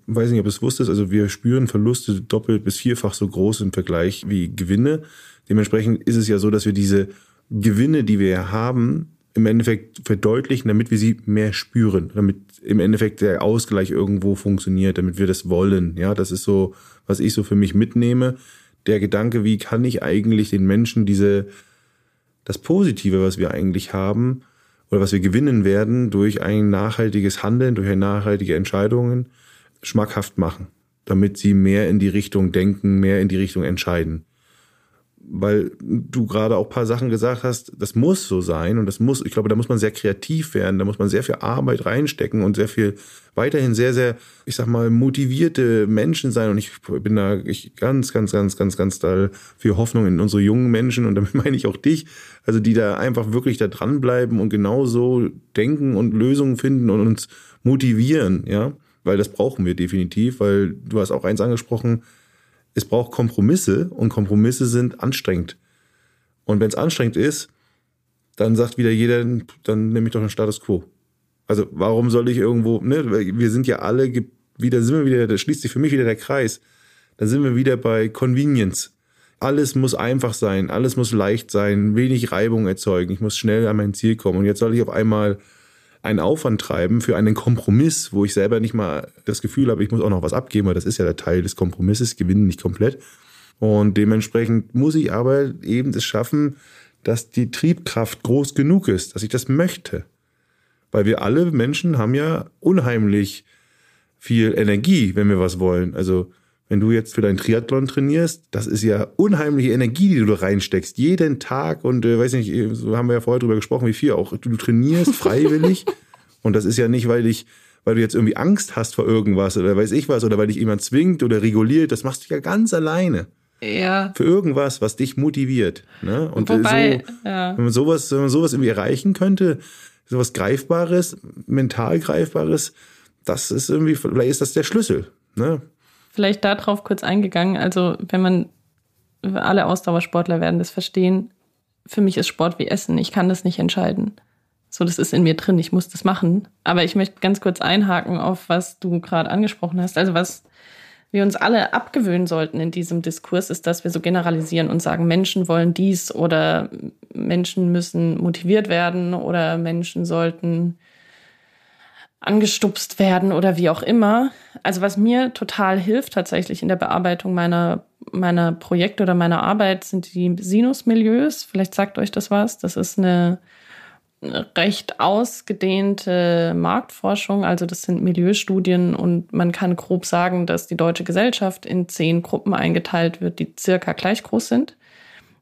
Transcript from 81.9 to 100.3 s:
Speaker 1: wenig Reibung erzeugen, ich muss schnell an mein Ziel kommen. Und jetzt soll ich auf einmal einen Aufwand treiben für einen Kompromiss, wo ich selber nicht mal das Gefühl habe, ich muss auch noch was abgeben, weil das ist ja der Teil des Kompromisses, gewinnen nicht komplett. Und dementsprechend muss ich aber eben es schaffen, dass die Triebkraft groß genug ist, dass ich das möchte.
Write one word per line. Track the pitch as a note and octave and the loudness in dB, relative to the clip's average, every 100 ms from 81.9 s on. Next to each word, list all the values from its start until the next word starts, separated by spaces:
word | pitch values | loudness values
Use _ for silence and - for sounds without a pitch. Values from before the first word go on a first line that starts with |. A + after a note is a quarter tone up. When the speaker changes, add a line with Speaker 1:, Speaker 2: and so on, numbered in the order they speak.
| G#2+ | 2
Speaker 1:
wenig | B2+ B2+ A#2 | 2 0 -2
Reibung | F#2 A2+ A2+ G2+ | 0 0 0 0
erzeugen, | F#2+ - F2+ F2+ | -2 0 0 0
ich | F#2 | -2
muss | G#2+ - | -4 -2
schnell | A2 A2 A2+ | 0 2 2
an | G#2+ | 0
mein | G#2 | -2
Ziel | G2+ A2 A2 | 0 0 0
kommen. | G2 F2+ | 0 0
Und | |
jetzt | G2+ G2+ | 2 2
soll | A#2 | 2
ich | A#2 | 2
auf | A2 | 0
einmal | - A2 G#2+ G#2 G2+ _ _ _ _ _ _ | 0 2 2 0 -2 _ _ _ _ _ _
einen | - G#2+ | -4 0
Aufwand | E2 D#3 B2+ G#2+ | 0 0 0 -2
treiben | - D#2 F2+ A#2 | -2 -2 0 0
für | A#2 F#2 | 0 2
einen | G#2+ | 2
Kompromiss, | A2 - A#2+ - G#2+ D#3+ D#3 - | 0 0 0 2 4 4 0 -4
wo | G2 | -2
ich | G2+ | 0
selber | G#2 G2+ A2+ | 0 0 0
nicht | A2 | -2
mal | A2+ F#2+ D2 - _ | -2 -4 -4 -8 _
das | - A2 | -8 -6
Gefühl | A2 - C3 | -4 0 0
habe, | G#2+ | 0
ich | G2+ | 0
muss | A2+ | 0
auch | G#2 | 0
noch | F#2+ | 0
was | D#2+ | 0
abgeben, | A#2+ - G#2+ G2 | -4 -2 0 0
weil | |
das | F2+ F#2 | 0 -2
ist | - | -2
ja | |
der | F2 D#2 | -2 -2
Teil | - F2+ | -2 0
des | F2+ - | -2 -2
Kompromisses, | F2+ - F#2 G#2+ A#2+ - | -4 0 0 0 -2 -2
gewinnen | F2+ G2 G2 | 0 2 2
nicht | - | 0
komplett. | F2+ F2 A2 C3+ - - _ - - - | -6 0 -2 -2 -16 -20 _ -20 -20 -4
Und | A2 G#2 G#2 G2 | 2 4 4 2
dementsprechend | G#2 A2 G#2 A#2 A#2 A2+ G#2 | 2 2 0 -2 0 0 -2
muss | B2 D3 | -2 0
ich | D#3 D3+ | 0 -2
aber | G#2 B2 C#3 C#3 E2+ | -2 0 0 0 -6
eben | - A#2 C3+ | -4 -2 -2
es | - | -4
schaffen, | - G#2+ A#2 D3 D3 C#3+ _ - - _ | -4 -4 -2 -2 -2 -4 _ -20 -20 _
dass | - A2+ - | -4 -2 -2
die | - A#2+ | -4 -4
Triebkraft | - D#3+ E3+ - A2+ A2 - | -2 0 0 -2 -4 -4 -6
groß | A2+ C3 C#3 | 0 0 0
genug | - C#3+ F#3+ F#3 | 0 2 2 2
ist, | F#2 - | -2 -2
dass | - | -8
ich | G#2+ | -6
das | C3 - | -6 -2
möchte. | C3+ F3 - - E2 - _ _ | 0 0 -2 -10 -10 -10 _ _